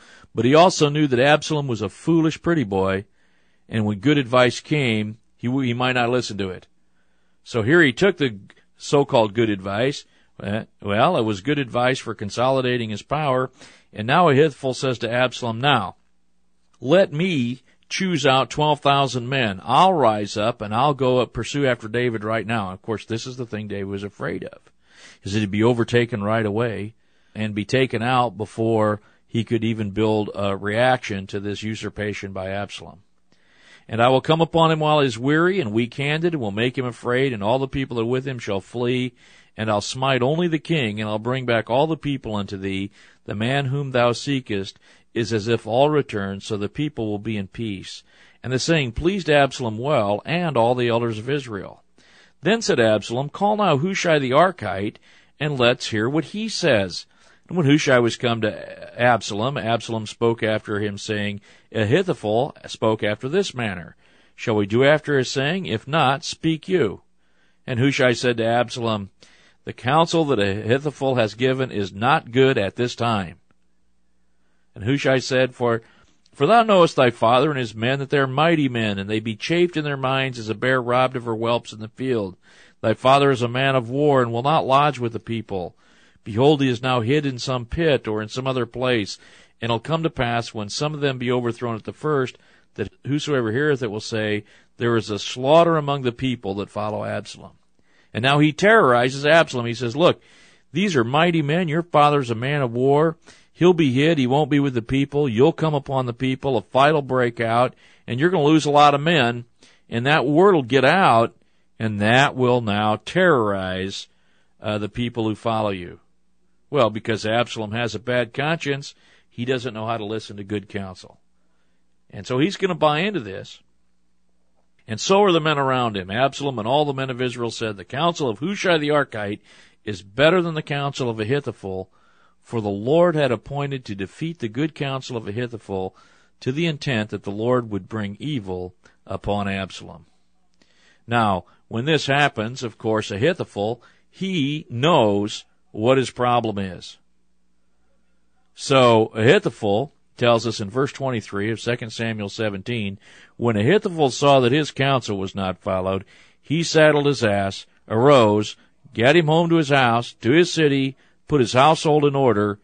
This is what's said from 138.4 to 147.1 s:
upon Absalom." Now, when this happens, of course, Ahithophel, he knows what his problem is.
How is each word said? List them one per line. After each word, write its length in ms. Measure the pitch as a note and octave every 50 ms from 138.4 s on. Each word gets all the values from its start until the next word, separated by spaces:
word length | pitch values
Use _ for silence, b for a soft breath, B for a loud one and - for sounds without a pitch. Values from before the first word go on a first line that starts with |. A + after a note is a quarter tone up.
| G2 F#2+ F#2 F2+ F2+ F#2 - _ b b b b b
upon 420 | - G2 F#2+ - G#2+ G2+ G2+ G2+
Absalom." 600 | G2 G2 F#2+ F#2+ F2 - - G2+ F2+ E2 D#2+ - _ _ _ _ _ _ _ _ _ _ b b b b b b b b b b
Now, 400 | - A#2 A#2+ A2+ G#2 F#2+ F2+ - b b b b
when 180 | _ - A2+ B2+
this 220 | D#3 D#3+ C#3 -
happens, 560 | C#3 C3+ C#3+ D3 C3+ - A2 G#2+ A#2 C3 C3+ B2+
of 140 | A2+ -
course, 340 | _ - A2 A2 G#2+ G#2+ -
Ahithophel, 720 | G2+ G2 A#2+ D#3+ F#3+ - G#2+ - - G#2 G2+ G#2+ B2 b b b b b b b
he 560 | _ - F#3 F#3+ F#3+ E3+ C3 C#3 D3+ D#3 - -
knows 760 | A#2+ A#2 C3+ E3 F3 C#3+ A2+ G#2 G2+ G2+ G#2 A2 - - - _ _ _ _ _
what 260 | - G#2+ G#2+ B2 C3+
his 120 | C3+ B2 -
problem 480 | - - B2 B2 A#2+ A#2+ A2+ A2 G#2
is. 400 | G2+ G2 F#2+ F2 E2+ - - - _ _ _